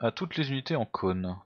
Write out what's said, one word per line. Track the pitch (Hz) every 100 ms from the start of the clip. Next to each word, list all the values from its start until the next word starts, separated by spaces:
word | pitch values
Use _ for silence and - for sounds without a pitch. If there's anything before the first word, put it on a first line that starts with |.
à | 117
toutes | - 180 165
les | 139
unités | 135 131
en | 156
cône. | 113 - 95 92 92 92